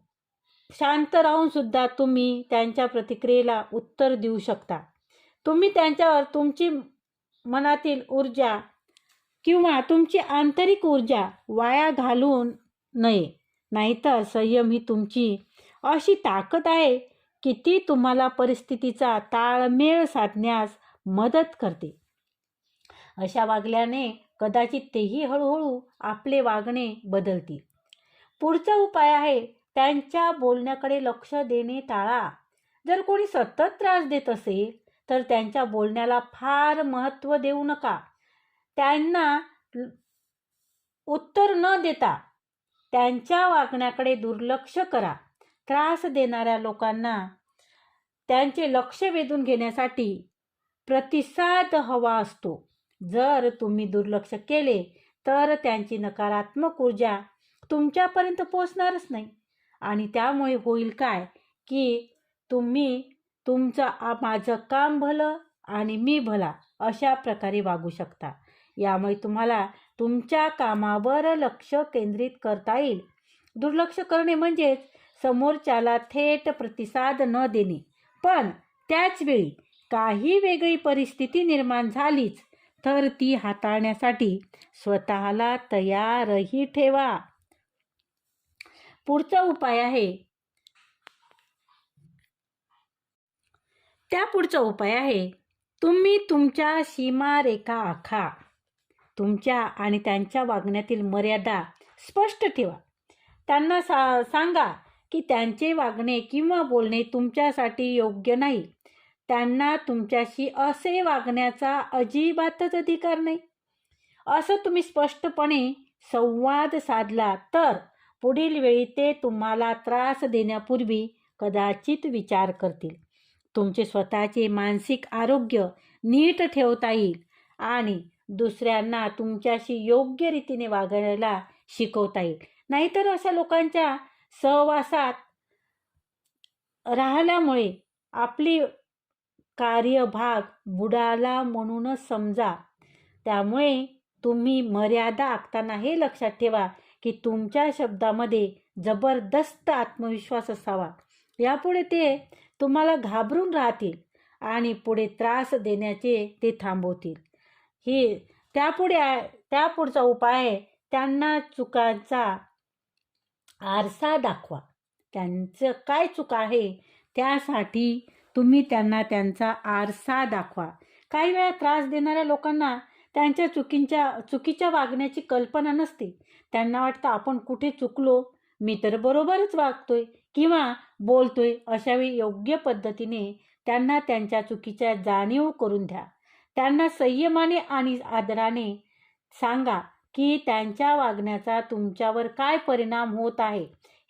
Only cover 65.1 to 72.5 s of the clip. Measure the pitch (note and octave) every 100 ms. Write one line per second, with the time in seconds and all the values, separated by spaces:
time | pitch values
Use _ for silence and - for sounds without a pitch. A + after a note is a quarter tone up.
65.1 | D4+ D4+ D#4+ - _ - G#3 G#3+ A3 B3
66.1 | D4 A3+ G#3 E3+ D3+ _ - A3 A3 C#4
67.1 | C4 B3+ G#3 G3 G#3 F#3+ F3 E3+ E3 F3+
68.1 | - D3 C3+ _ _ _ - G3 F#3+ G3+
69.1 | G3+ G#3+ G#3+ A3+ A3+ G3 - _ - A#3
70.1 | A#3+ A#3+ D#4 D#4 D#4 A#3+ G#3+ G#3 G#3 A#3
71.1 | C#4+ D#4 D#4+ C#4 - - C#4+ D4 B3 G#3
72.1 | G#3 B3 B3+ A3+